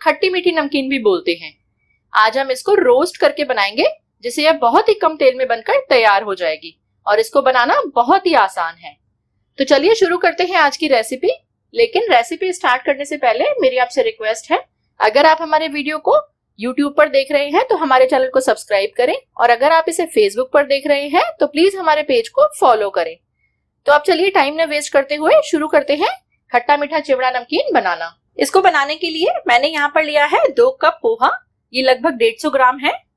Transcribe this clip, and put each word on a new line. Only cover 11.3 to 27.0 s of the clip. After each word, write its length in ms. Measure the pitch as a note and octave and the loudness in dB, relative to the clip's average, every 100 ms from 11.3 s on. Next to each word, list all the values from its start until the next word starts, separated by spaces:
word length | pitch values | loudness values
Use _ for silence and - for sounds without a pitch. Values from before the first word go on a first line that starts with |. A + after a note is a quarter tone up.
| - _ _ _ | -4 _ _ _
लेकिन 380 | A3+ A#3 F#4 A4+ | -2 0 0 2
recipe 400 | C#4 F4 D#4+ F#4 | 2 0 -4 -6
start 300 | F4+ C#4 B3+ D4+ | -2 -2 0 -2
करने 200 | C#4 C#4+ | -4 -6
से 120 | D4 | -2
पहले 260 | B3+ A3 A#4 C#5 | 0 0 -2 0
मेरी 160 | C4+ B3+ | 0 0
आपसे 260 | B3 C4+ | -2 -2
request 480 | A3+ A3 G#3+ A3+ - | -2 -4 -6 -6 -4
है, 80 | F4 - _ _ - | -4 -4 _ _ -2
अगर 260 | - G4 D#4 | 2 4 4
आप 160 | D#4+ | 2
हमारे 260 | E4 D#4 D#4+ | 0 -2 -2
video 280 | D4 C#4+ D#4 | -6 -6 -4
को 180 | E4+ D5 D5+ _ _ - | 0 0 -2 _ _ -10
YouTube 360 | A#3 B3+ C#4+ C#4+ | -6 -4 -2 0
पर 140 | D4+ | 2
देख 220 | C4+ C4+ | 2 0
रहे 180 | D4 C#4+ | -2 0
हैं 140 | E4 C5 | -2 0
तो 80 | F#4 | -2
हमारे 280 | D4+ C4 C4 | 2 2 4
चैनल 240 | C4 C4 | 2 0
को 100 | - | 0
सब्सक्राइब 520 | B3+ A3 - G3+ G3 - | 0 -2 -2 -2 -2 -2
करें, 180 | B3+ C5 - - | -2 -2 -8 0
और 120 | A#3+ | 2
अगर 220 | A#3 C#4 | 2 2
आप 140 | E4 D#4+ | 2 0
इसे 160 | E4 E4 | -4 -2
Facebook 400 | A#3 G3+ G#3 B3+ | 0 0 -2 0
पर 120 | D4 C4+ | 0 0
देख 220 | C#4 D4 | -2 0
रहे 200 | C#4+ C#4+ | -2 0
हैं 120 | E4 E5 D#5+ | -2 -2 -2
तो 80 | D4 | -2
please 280 | D4 F#4+ F#4+ | 2 0 0
हमारे 260 | E4 D4+ | 0 0
page 260 | D4 B3 A3+ | 0 -2 0
को 180 | - D5+ - | 0 0 2
फॉलो 340 | D4 A3 G3+ | 2 2 0
करें। 260 | F#3 E3 E3+ _ _ _ _ _ _ - | -4 -6 -10 _ _ _ _ _ _ 2
तो 60 | |
आप 120 | D4 | 2
चलिए 260 | D4 D#4+ F#4+ | 2 0 0
time 260 | F#4+ C#4 D#4 | 0 0 -2
न 100 | D#4+ | -4
waste 240 | D4 D4 | -4 -2
करते 220 | C#4 C4+ D4+ | -2 -2 -2
हुए 240 | D#4 D5+ | 2 2
शुरू 240 | - D#4 D#4 | 2 -2 0
करते 280 | D#4 - C#4 | 0 0 -2
हैं 140 | A4 F#5+ _ _ _ | -2 -4 _ _ _
खट्टा 260 | A#3+ - D4 | -2 0 0
मीठा 220 | C#4+ D#4 | 0 -4